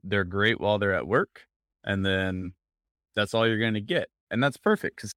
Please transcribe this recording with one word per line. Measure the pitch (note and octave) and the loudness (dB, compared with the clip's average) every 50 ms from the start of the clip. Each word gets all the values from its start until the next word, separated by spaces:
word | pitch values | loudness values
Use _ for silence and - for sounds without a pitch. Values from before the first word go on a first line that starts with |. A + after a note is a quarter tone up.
| - | -6
they're | F#2+ G2+ G2+ F#2+ | -2 -2 -2 -2
great | F2 F#2+ G2 G#2 A2+ A#2 - | -2 0 0 2 2 2 2
while | - G#2 G#2 G2+ | 0 0 0 2
they're | G2+ G2 F#2+ | 2 0 0
at | E2+ B1 D#2+ | 0 0 0
work, | G#2+ C#3 G#3+ - - - - _ _ _ _ _ _ _ - | 0 0 0 -2 -6 -16 -20 _ _ _ _ _ _ _ -6
and | G#2+ G2+ G2 G2 | -4 -2 -2 0
then | G2 F#2+ F#2+ F#2+ F#2+ F#2 F#2 F#2 F2+ F2+ _ _ _ _ _ _ _ _ _ _ _ _ | 0 2 2 0 0 -2 -4 -6 -8 -12 _ _ _ _ _ _ _ _ _ _ _ _
that's | G#2+ G#2 - - | -2 -2 0 2
all | A2+ A2+ | 2 2
you're | A2+ A2+ G#2+ | 2 2 2
gonna | A#2 A2+ G#2+ G#2+ | 0 0 0 -2
get. | G2+ A#2+ F3 D#3 G2 - _ _ _ _ | -2 -2 -2 -2 -2 -4 _ _ _ _
And | - A2+ C3+ | -2 0 0
that's | C#3+ - - | 0 0 0
perfect, | - G#3+ G#3+ - - - - - | 0 0 0 0 0 -4 -8 -8
'cause | - G2+ - | -12 -14 -14